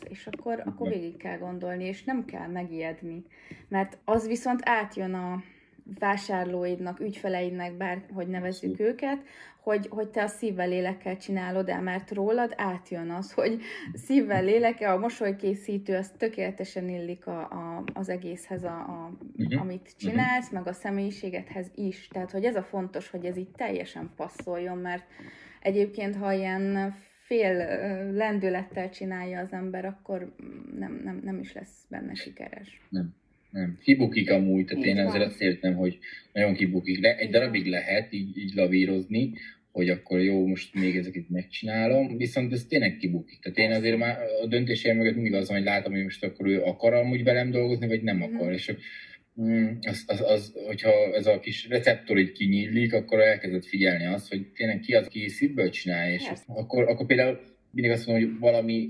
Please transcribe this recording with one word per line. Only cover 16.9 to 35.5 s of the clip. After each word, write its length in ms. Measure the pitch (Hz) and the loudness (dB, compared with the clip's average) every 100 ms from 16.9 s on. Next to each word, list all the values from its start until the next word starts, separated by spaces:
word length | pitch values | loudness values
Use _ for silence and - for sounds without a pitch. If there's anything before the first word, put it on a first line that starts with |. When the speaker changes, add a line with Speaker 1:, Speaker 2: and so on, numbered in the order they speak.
| 180 170 180 - | -4 -6 -8 -8
Speaker 1:
a, 120 | 170 | -8
a, 420 | 160 185 170 170 - | -8 -8 -8 -8 -8
az 160 | - 190 | -6 -6
egészhez, 540 | 180 180 175 - 185 | -6 -6 -10 -8 -8
a, 40 | 175 170 | -6 -8
a, 380 | - 175 170 180 - - | -10 -10 -12 -14 -12 -4
Speaker 2:
Mhm. 240 | - 135 | 0 0
Speaker 1:
amit 220 | 185 185 - - | -2 -6 -12 -8
Speaker 2:
Mhm. 100 | 202 | -2
Speaker 1:
csinálsz, 400 | 233 254 247 247 | 2 2 2 -2
meg 160 | 190 175 | -6 -6
a 60 | |
személyiségedhez 960 | 185 208 196 196 196 196 180 185 185 180 - | -6 -4 -2 -2 -4 -8 -8 -8 -10 -10 -6
is. 320 | 196 185 - | -4 -6 -8
Tehát, 240 | 190 180 | -8 -6
hogy 120 | 196 | -2
ez 120 | 226 214 | 0 0
a 80 | |
fontos, 460 | 185 196 185 165 190 | -2 -4 -4 -6 -8
hogy 160 | 180 175 | -8 -6
ez 120 | 180 | -6
így 120 | 190 | -8
teljesen 600 | - 233 185 180 165 170 - | -6 -4 -4 -6 -10 -12 -10
passzoljon, 640 | 165 - - 175 180 180 | -12 -10 -8 -6 -6 -6
mert 260 | 180 180 - - - - - - | -6 -6 -10 -20 -20 -20 -20 -6
egyébként, 540 | - 196 202 202 202 202 | 0 2 2 0 -4 -2
ha 180 | 196 | 0
ilyen 640 | 196 190 190 196 196 196 196 - _ - | 0 0 0 0 0 -2 -6 -16 _ -2
fél, 300 | 240 202 180 | 2 4 2
ö, 560 | 165 - 202 190 196 196 | 0 -2 -2 -4 -4 -2
lendülettel 760 | 220 208 190 185 190 - 190 | 0 0 0 -2 -4 -6 -6
csinálja 500 | 190 190 185 180 180 | -6 -8 -6 -6 -8
az 120 | 190 | -8
ember, 320 | 185 185 185 190 | -6 -6 -6 -6
akkor 500 | 196 - 190 180 - - - - - | -8 -8 -8 -8 -14 -16 -14 -12 -8
nem, 220 | - - | -8 -8
nem, 160 | 190 185 | -8 -8
nem 160 | 196 190 | -6 -6
is 140 | 190 | -8
lesz 320 | - 196 - - | -12 -16 -18 -14
benne 240 | - - | -10 -10
sikeres. 680 | 196 - - - - 202 - _ | -10 -12 -12 -14 -14 -18 -20 _
Speaker 2:
Nem. 280 | 95 87 - _ _ _ | -4 -4 -6 _ _ _
Nem. 260 | 98 90 87 | -4 -4 2
Kibukik 480 | - 135 120 110 95 | 6 6 6 2 4
amúgy, 340 | 98 95 95 92 | 4 6 4 2
tehát 180 | - | 2
Speaker 1:
Így 60 | 98 | 2
Speaker 2:
én 60 | 98 | 4
Speaker 1:
van. 100 | 98 | 4
Speaker 2:
azért 200 | 101 101 | 4 2
azt 160 | - | 2
értem, 340 | 95 | 0